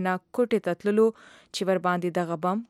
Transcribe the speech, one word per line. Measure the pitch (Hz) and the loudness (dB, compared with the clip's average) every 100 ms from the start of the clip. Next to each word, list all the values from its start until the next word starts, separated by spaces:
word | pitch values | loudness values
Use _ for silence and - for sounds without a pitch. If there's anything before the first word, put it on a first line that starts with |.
| 185 | -2
نه | 185 _ | -4 _
کوټې | - 240 214 | -2 0 0
ته | - | -2
تللو | 170 208 208 226 - - - _ | -4 0 4 2 0 -20 -20 _
چې | - 185 | -6 0
ورباندې | 185 180 180 175 | 0 2 0 -2
دغه | 175 170 165 | -2 -2 -2
بم | 180 208 | -2 -4